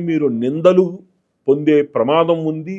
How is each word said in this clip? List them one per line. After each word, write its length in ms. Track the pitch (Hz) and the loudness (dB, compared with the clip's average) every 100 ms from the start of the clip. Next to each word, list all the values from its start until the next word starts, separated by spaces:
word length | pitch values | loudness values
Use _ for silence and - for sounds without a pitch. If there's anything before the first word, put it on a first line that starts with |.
| 170 | -2
మీరు 180 | 160 143 113 | -2 -2 -2
నిందలు 420 | 123 156 180 185 180 185 _ _ _ _ - | -4 2 4 4 2 -2 _ _ _ _ -2
పొందే 280 | 143 151 147 143 | 0 2 2 2
ప్రమాదం 440 | 120 117 160 170 165 156 | -2 0 2 2 -2 -4
ఉంది, 200 | 160 160 | -8 -10